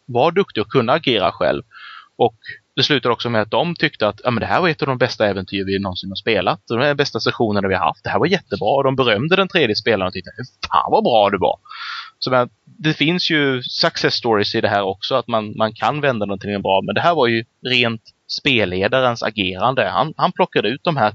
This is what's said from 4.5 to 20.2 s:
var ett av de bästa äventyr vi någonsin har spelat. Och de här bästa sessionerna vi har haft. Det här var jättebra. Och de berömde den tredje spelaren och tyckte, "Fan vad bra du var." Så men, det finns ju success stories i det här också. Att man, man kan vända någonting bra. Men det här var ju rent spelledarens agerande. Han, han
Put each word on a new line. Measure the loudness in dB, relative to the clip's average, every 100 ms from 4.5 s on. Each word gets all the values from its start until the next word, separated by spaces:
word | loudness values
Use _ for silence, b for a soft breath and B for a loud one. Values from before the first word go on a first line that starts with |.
| 2
var | 0
ett | 0
av | -2
de | 0
bästa | 0 2 0
äventyr | 0 -4 -4 -2
vi | -2
någonsin | -2 -6 -10
har | -6
spelat. | -2 0 0 -2 -2
Och | 0
de | 0
här | 0
bästa | -2 -2
sessionerna | -4 0 0 0 0
vi | 0
har | -2
haft. | -4
Det | -4
här | -2
var | 0
jättebra. | -2 -2 -4 0
Och | 0
de | 0 2
berömde | 2 2 2 0
den | 2
tredje | 2 2 0
spelaren | 0 0 0
och |
tyckte, | -6 -12 -14 -16 _ -2
"Fan | 0 2
vad | 2
bra | 4 4 4
du | 2
var." | 0 -2 B B B B B _
Så | 0
men, | 0 0 _ _
det | -4 -2
finns | 2 0 0 0
ju | 2 2 0
success | -4 -2 -2 0 -2
stories | 0 2 2 2 0
i |
det | 2
här | 2
också. | 0 -4 -4 -2
Att | 0
man, | -2 -2 -2
man | -2
kan | 0 -2 0
vända | 0 0 -2
någonting | -4 -4 -2
bra. | 0 0
Men | 0 0
det |
här | 2 2
var | 2
ju | 0 -4 _ -2
rent | 0 0 -2 -10 _ -12
spelledarens | -4 0 2 2 0 0 2 2 0
agerande. | -4 -2 -4 -2 0 0 0
Han, | 0 -2
han | 0